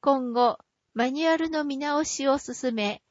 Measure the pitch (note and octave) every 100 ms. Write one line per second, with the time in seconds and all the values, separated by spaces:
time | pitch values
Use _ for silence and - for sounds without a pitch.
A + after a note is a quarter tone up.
0 | - C#4 B3+ A#3 A#3+ - _ _ _ G#3+
1 | B3 C#4 E4 D#4+ E4 D#4 D4 C4+ C#4+ D4
2 | D#4 - C#4 C4+ - B3 B3+ A3+ G#3 G#3
3 | _